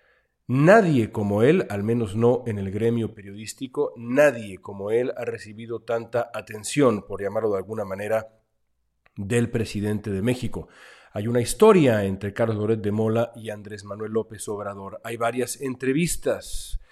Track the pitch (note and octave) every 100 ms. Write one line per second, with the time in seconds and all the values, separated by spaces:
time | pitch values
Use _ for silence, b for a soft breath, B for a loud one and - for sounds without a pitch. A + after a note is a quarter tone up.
0 | b b b b - B2+ D#3 A3 F#3 C#3
1 | G#2+ - G2+ G2+ A#2+ F#3 - G2+ G#2 A#2+
2 | A2 G2+ A#2+ B2 B2 G#2 F#2+ G2+ A2+ A#2
3 | G#2+ - G2 G2+ A2 - C3 C#3+ C3+ A#2
4 | A#2 C3 D3 A#2+ G#2 F#2 - G2+ G2 A2+
5 | B2+ - A#2 A2+ G#2+ G#2+ A2+ A2+ A2+ A#2
6 | A2+ A#2+ A#2 - - G#2+ G2+ C#3+ C3+ G#2+
7 | - G2 G2 A2 A2 G2 F#2+ A2 G2 F#2+
8 | G#2 A2 - _ _ _ _ _ _ _
9 | _ - G2 A#2+ A#2 A#2 A2 G#2+ G#2 G#2+
10 | G#2+ G2 A2 B2+ A2+ F#2 D#2+ B B B
11 | B G#2+ G#2+ A#2+ A2 - G#3+ G3 C#3 G#2+
12 | G2 F#2+ G#2 - A2+ G#2+ G#2 A2 G2+ G#2
13 | A2 A2+ A#2 A#2+ A2 G#2 G#2 G#2 G#2 G2+
14 | A2 A2 G#2+ G#2 - G#2 G2+ G2 G2 -
15 | A2+ A#2 A#2 B2 A#2+ - C#3 B2 C3 C3+
16 | F3 - C#3 G2 - - - - b